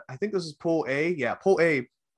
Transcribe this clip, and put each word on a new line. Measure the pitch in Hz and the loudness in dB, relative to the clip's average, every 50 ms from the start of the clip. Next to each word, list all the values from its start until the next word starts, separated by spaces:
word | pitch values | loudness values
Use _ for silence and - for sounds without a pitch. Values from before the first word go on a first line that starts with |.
| - | -4
I | - 135 | -8 -8
think | 131 202 214 208 | -6 -6 -4 -4
this | 190 170 | -4 -6
is | 160 143 | -6 -10
Pool | - - 170 165 160 110 | -6 -4 -2 0 0 0
A. | 117 131 143 156 170 180 | -2 -2 -2 -2 -2 -2
Yeah, | 151 123 113 104 | -2 -2 -2 -4
Pool | - - 196 190 160 165 | 0 2 2 4 4 4
A, | 170 156 135 123 - _ _ _ _ _ | 4 2 2 -2 -4 _ _ _ _ _